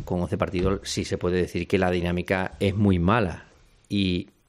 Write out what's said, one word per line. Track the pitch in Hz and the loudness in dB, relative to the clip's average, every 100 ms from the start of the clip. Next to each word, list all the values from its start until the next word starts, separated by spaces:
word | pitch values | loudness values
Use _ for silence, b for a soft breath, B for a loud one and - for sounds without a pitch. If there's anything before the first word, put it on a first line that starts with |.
con | - 90 | -4 -2
once | 87 101 | -2 -2
partidos | 87 90 92 98 | -2 0 0 0
sí | - - 87 | -4 -6 -4
se | 98 | -2
puede | 90 90 | 0 0
decir | 85 87 85 | 0 -4 0
que | 95 | 2
la | 90 | 2
dinámica | 90 85 87 85 95 95 - | 2 0 -2 0 -2 -2 -2
es | 101 98 | -2 2
muy | 101 90 | 4 4
mala. | 87 120 90 82 - _ _ _ _ | 4 2 0 -4 -16 _ _ _ _
Y | 101 95 90 - _ | 0 0 0 -4 _